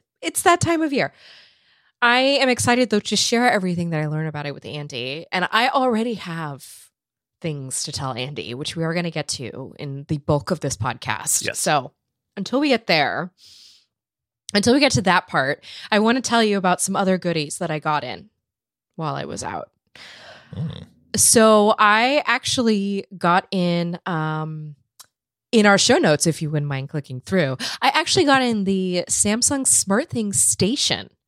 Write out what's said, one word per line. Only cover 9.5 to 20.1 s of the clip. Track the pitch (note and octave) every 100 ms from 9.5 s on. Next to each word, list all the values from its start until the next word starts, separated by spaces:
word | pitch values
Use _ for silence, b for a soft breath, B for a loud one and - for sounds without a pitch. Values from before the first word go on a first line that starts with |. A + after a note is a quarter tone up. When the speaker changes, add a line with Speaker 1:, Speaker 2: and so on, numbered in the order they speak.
| - C3+ -
Speaker 1:
in | C#3+ C#3 C#3+
the | D3+
bulk | - D3 -
of | F3
this | C#3 -
podcast. | B2+ A2+ - G#2+ - -
Speaker 2:
Yes. | - -
Speaker 1:
So | F3+ D3+ B2+ - _ _ _ -
until | F#3+ B3+
we | D4
get | A#3 -
there, | E3 C3 G2 F3+ - B B B B B _ _ _ _ _ -
until | G#3 A3
we | C4+
get | C#4
to | A#3+
that | F#3+ F3+ -
part, | E3 C3+ C#3+ B B B
I | G#3+
wanna | A3 B3+
tell | A#3 A#3
you | A3 G3+
about | F3+ F3+
some | - F#3+
other | F#3+ F#3
goodies | F3 D#3+ C#3+ -
that | E3+
I | D#3
got | D#3 D3+
in | B2+ F#2 G#3 _ _ _ _ _ _ -
while | D#3
I | C#3 C#3+
was | -
out. | - - - _ _ B B